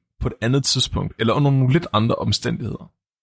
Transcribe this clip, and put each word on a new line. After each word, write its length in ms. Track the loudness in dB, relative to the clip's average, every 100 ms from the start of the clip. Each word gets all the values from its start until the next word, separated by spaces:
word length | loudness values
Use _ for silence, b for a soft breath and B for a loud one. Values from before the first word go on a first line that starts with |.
| _ -6
på 80 | -6
et 60 | -2
andet 240 | 0 0 0
tidspunkt, 480 | -2 -2 -2 -6 -2
eller 140 | 0
under 180 | 2 4
nogle 220 | 4 4
lidt 140 | 2 2
andre 220 | 0 0 0
omstændigheder, 760 | -2 -2 -2 -4 -6 -10 -14 _ _ _